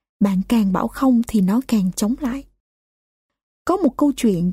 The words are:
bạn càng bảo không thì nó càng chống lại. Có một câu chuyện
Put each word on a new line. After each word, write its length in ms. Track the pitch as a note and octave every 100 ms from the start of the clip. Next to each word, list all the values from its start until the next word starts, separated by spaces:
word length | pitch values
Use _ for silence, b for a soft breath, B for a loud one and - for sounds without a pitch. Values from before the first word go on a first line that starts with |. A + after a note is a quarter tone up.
| _ -
bạn 200 | G3+ F#3+ -
càng 240 | A#3 G3
bảo 160 | F#3 A3+
không 340 | - C4+ A#3+ A#3
thì 120 | A3
nó 200 | F#3 A3+ -
càng 220 | A3 F#3 -
chống 180 | G#3+ C#4
lại. 240 | C4+ C4+ - _ _ _ _ _ _ _ _ _ _ _
Có 120 | - F#4+
một 200 | D#4+ -
câu 160 | D4 C4
chuyện 360 | A#3 F3 F3